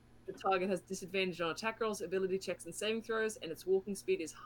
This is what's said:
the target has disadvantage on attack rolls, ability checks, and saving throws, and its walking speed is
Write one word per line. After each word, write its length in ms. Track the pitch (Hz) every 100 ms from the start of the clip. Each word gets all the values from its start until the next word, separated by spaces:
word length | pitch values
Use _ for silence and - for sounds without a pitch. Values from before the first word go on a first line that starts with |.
| - - -
the 40 |
target 360 | - 190 190 190
has 120 | 180
disadvantage 580 | - 190 175 190 185 165
on 100 | 165
attack 300 | 151 226 220
rolls, 200 | 220 202
ability 380 | 175 190 190 190
checks, 260 | 190 175 170
and 60 |
saving 280 | - 208 226
throws, 360 | 220 220 220 -
and 80 | 165
its 160 | 151 180
walking 300 | 190 196 190
speed 240 | - 185
is 120 | 156 -